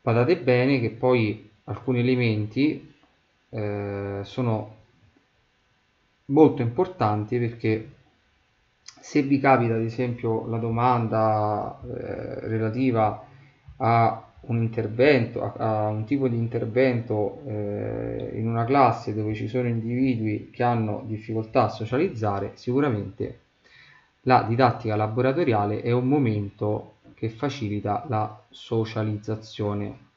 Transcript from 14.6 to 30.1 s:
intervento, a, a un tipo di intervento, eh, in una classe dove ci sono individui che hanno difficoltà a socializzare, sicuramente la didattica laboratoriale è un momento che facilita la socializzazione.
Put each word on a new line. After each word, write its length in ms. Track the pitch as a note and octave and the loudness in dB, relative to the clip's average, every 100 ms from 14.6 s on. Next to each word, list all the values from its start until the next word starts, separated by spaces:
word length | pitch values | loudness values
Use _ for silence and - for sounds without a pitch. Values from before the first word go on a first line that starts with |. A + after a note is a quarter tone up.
intervento, 800 | A2+ A#2 G#2 A2+ C#3 C3+ A2+ - | 0 -2 -4 4 6 6 2 -2
a, 440 | A#2 - A2+ G#2+ G#2+ | -6 -4 -2 0 -2
a 20 | |
un 160 | G#2+ | -2
tipo 240 | A2 C#3+ C3 | -2 0 0
di 80 | A#2 | 0
intervento, 1080 | A#2 A#2 A2+ A2+ C3 A#2+ A2+ G#2+ G2+ - C#3+ | -2 -2 -2 2 4 2 -2 -2 -2 -4 -8
eh, 840 | G#2+ G2+ G#2 A2 A2 A#2 A2+ A2 | -6 -4 -4 -6 -6 -6 -6 -8
in 140 | - A2+ | -4 -2
una 160 | A#2 | -2
classe 480 | A#2 C#3 B2 A2+ - | 2 4 4 2 -4
dove 220 | G#2+ G#2+ | -4 -4
ci 140 | G#2+ A2 | -4 -4
sono 200 | B2+ A#2+ | -2 -2
individui 800 | A#2 A2+ B2 C3 A2+ A2 G#2+ - | -2 -4 0 0 0 -2 -4 -8
che 120 | - | -2
hanno 400 | A#2+ A#2+ G#2+ G#2 | 0 0 -2 -4
difficoltà 600 | A2 G#2+ - A2 G#2+ C3+ | -6 -10 -6 -6 -2 0
a 40 | A2 | 0
socializzare, 840 | - A2 B2+ F#3 A2+ G#2+ G2 G2+ | -2 -4 -2 -2 -2 -4 -2 -6
sicuramente 840 | - - B2+ D3 G#2+ G2 - A2 - _ _ _ - - - _ _ | -8 -2 0 0 0 -4 -8 -10 -10 _ _ _ -20 -20 -20 _ _
la 200 | B2+ B2+ | 2 2
didattica 540 | G#2+ A#2 B2+ A#2 A2 G#2+ | 4 2 2 2 -2 -2
laboratoriale 840 | A2 A#2 B2+ C#3+ D#3+ G#2+ G#2 G#2+ | -2 0 0 2 2 2 0 -2
è 80 | A#2+ | 0
un 180 | A#2+ B2+ | 0 2
momento 840 | D3 B2 G#2+ G2+ - G#2 G#2+ - _ - | 2 2 0 -4 -4 -4 -4 -6 _ -20
che 160 | - A2+ | -8 -8
facilita 760 | - C#3+ - G#2+ G#2 G#2 G#2 - | -4 -6 -4 -4 -4 -2 -4 -2
la 360 | A2 G#2+ - _ | -2 -2 -8 _
socializzazione. 1600 | - - A2+ A2 A2+ G#2+ G#2+ G#2 G#2+ - - G#2 G#2 G2+ - - | -20 -4 -2 -2 -2 -4 -4 -6 -8 -8 -6 -4 -2 -6 -10 -20